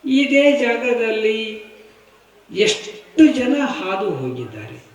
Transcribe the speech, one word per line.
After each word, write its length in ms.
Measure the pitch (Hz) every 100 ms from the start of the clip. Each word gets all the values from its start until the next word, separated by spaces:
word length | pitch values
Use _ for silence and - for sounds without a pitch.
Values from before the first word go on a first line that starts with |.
ಇದೇ 560 | 269 262 277 277 285 285
ಜಾಗದಲ್ಲಿ 1000 | 240 233 247 233 226 214 220 220 214 214 - - - _ _ _ _ _ _
ಎಷ್ಟು 720 | 180 208 - - - - 320 302
ಜನ 300 | 254 254 285
ಹಾದು 460 | 262 - 190 190 202
ಹೋಗಿದ್ದಾರೆ 720 | 143 127 123 110 107 110 - -